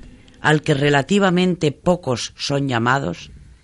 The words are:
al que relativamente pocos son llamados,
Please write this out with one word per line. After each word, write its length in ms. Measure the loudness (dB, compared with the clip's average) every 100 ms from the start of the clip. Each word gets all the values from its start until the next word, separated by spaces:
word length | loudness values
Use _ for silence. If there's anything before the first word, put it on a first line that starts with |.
| -14 -20 -20 -4
al 200 | 0 0
que 120 | 0
relativamente 960 | 0 2 2 2 2 2 2 0 0 -2
pocos 640 | -2 -2 -2 -2 -6 -8 -10
son 320 | -6 -4 -2
llamados, 640 | 0 0 0 -2 -8 -14 -20 -20 -20